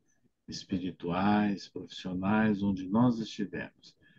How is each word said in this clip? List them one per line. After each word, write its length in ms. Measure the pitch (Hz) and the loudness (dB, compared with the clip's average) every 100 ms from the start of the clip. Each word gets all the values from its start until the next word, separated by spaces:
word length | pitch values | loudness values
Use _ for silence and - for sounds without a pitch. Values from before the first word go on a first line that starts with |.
| _ _ _ _ - | _ _ _ _ -12
espirituais, 1200 | 82 - 92 90 82 85 90 101 104 104 95 - | -12 -6 -4 -4 -6 -4 0 4 4 2 0 -6
profissionais, 960 | 90 90 - 92 90 92 110 110 98 | -14 -14 -10 -6 -2 0 2 2 2
onde 240 | 101 92 92 | 0 -2 0
nós 320 | 107 127 113 | 4 4 2
estivermos. 760 | 107 - 98 - - _ - _ _ | -4 -6 -6 -8 -10 _ -20 _ _